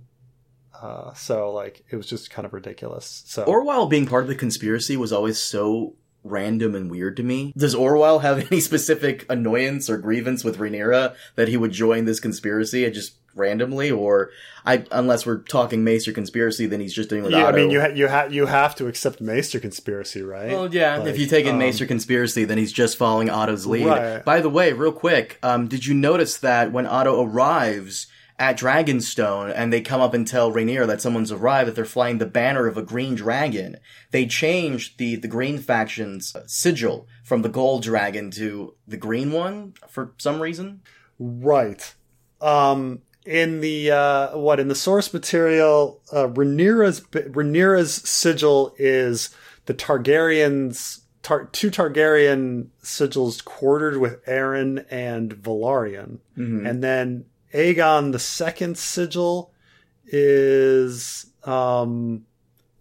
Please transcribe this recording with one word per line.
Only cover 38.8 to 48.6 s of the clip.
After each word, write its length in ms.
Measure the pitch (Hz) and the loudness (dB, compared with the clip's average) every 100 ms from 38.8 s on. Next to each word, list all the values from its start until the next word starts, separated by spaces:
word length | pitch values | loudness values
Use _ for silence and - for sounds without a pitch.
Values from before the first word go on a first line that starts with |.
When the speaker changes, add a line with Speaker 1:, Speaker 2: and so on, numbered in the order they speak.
| - | -16
Speaker 2:
the 100 | 104 | -10
green 340 | 107 117 143 | -6 -4 -2
one 420 | 160 180 208 202 - - | -2 -4 -8 -14 -20 -16
for 260 | - 123 - | -12 -12 -6
some 220 | 143 151 | -4 -4
reason? 400 | 160 170 190 202 _ _ _ - | -6 -8 -12 -16 _ _ _ -12
Speaker 1:
Right. 760 | 120 120 135 143 113 98 - - _ _ _ _ | -10 -2 2 4 2 -4 -16 -20 _ _ _ _
Um, 600 | 151 143 139 135 131 123 _ _ - | 2 4 4 2 -4 -10 _ _ -4
in 340 | 160 165 160 | 0 0 0
the, 300 | 156 151 147 | -4 0 2
uh, 460 | 143 143 139 139 156 | 4 4 2 0 0
what, 220 | 147 143 | 2 2
in 80 | 139 | 2
the 80 | 139 | -2
source 360 | - 202 196 | 2 0 0
material, 880 | 170 - 170 165 160 156 151 143 - - | -6 -2 2 4 6 6 6 4 -2 -4
uh, 160 | 147 127 | 0 0
Rhaenyra's, 720 | 120 143 143 190 226 202 - | 2 2 4 4 6 4 2
Rhaenyra's 960 | - 156 139 135 147 156 190 190 160 - - | -4 -6 -4 -2 0 4 6 4 2 -2 -4
sigil 680 | - 170 151 147 139 | 0 2 4 4 4